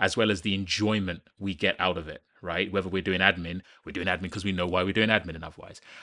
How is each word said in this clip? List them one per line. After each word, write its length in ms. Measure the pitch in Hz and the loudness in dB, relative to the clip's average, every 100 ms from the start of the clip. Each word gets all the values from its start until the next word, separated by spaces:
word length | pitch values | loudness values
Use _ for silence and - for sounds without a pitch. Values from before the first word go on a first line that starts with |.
As 160 | 95 117 | 0 4
well 140 | 107 | 2
as 80 | 95 | 2
the 120 | 104 | 0
enjoyment 680 | 98 92 - 107 107 92 82 _ - | -2 -2 0 2 2 -2 -6 _ -8
we 160 | 98 | -6
get 220 | 82 98 - | 0 0 2
out 160 | 92 85 | 0 0
of 100 | 78 | -6
it, 140 | 76 _ _ | -14 _ _
right? 320 | 90 85 98 | -6 -2 0
Whether 160 | 98 90 | 0 0
we're 140 | 95 | -2
doing 180 | 92 92 | 0 4
admin, 420 | 95 90 85 90 - - | 4 4 -4 -8 -10 -18
we're 80 | - | -8
doing 160 | 95 90 | -4 -2
admin 220 | 90 92 | -2 -2
'cause 120 | 104 | -4
we 80 | 98 | -2
know 140 | 92 87 | -2 0
why 160 | 90 | 2
we're 100 | 95 | 2
doing 180 | 110 110 | 2 4
admin 240 | 110 85 80 | 4 0 -10
and 80 | |
otherwise. 360 | 82 - - - - - | -12 -14 -18 -18 -20 -14